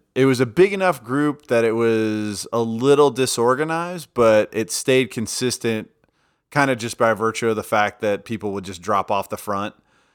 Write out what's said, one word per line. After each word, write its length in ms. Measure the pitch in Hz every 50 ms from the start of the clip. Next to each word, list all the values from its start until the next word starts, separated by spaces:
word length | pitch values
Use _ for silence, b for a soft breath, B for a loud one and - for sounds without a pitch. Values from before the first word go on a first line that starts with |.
| _ _ -
it 120 | 127 131
was 160 | 135 131 120
a 40 | 131
big 280 | 117 107 - 185 208 196
enough 280 | 196 190 185 165 131
group 460 | 113 107 127 143 147 151 143 143 _ -
that 160 | 123 117 117
it 80 | 113
was 760 | 113 113 117 117 113 110 110 110 107 107 107 104 104 98 - -
a 80 | - 117
little 500 | 113 113 113 113 123 139 143 139 147 143
disorganized, 960 | 123 120 131 120 - - 117 120 127 127 151 156 165 165 170 175 180 175 151 - -
but 360 | - 117 113 110 107 104 -
it 180 | - 107 110 -
stayed 380 | - - - - 131 131 131 110
consistent 800 | - 127 113 104 - - 127 127 117 - - 117 113 110 104 - _ _ _ _ _ _ _ _ _ _ _ _
kinda 240 | - 147 143 135 131
just 220 | 113 110 120 - -
by 160 | 123 113 110
virtue 340 | 95 110 113 107 - - 117
of 80 | 110
the 80 | 107 104
fact 380 | - - 107 104 104 - -
that 240 | - 107 101 95 -
people 260 | - 117 104 - 104
would 140 | 98 101 95
just 160 | 92 98 90
drop 280 | 85 98 107 98 92 -
off 200 | 107 98 98 -
the 80 | - 104
front. 360 | - - 104 98 101 107 - _ _ _ _ _ _ _ _